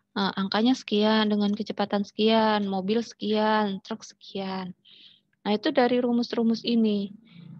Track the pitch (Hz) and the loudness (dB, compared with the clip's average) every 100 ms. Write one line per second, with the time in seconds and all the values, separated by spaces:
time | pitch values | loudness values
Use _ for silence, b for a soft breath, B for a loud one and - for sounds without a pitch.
0 | _ - 196 - 190 208 233 262 - 208 | _ -2 -2 -2 -2 2 2 2 0 2
1 | 214 220 214 208 202 208 208 - 202 202 | 4 4 2 2 0 -2 -4 -4 -2 -2
2 | 202 - 220 226 220 208 196 190 185 226 | -2 0 2 4 4 2 0 -2 -2 -2
3 | 226 - 202 214 214 214 208 196 - 220 | -4 -6 -2 0 2 2 0 -4 -8 -12
4 | - - - 196 190 190 185 - _ B | -14 -20 -14 -10 -8 -8 -10 -14 _ B
5 | B B B _ 196 208 320 277 240 247 | B B B _ -2 0 0 2 2 2
6 | 240 240 233 - 226 226 - 233 220 208 | 2 0 -2 0 0 0 0 0 2 0
7 | 202 - - B B | -4 -12 -20 B B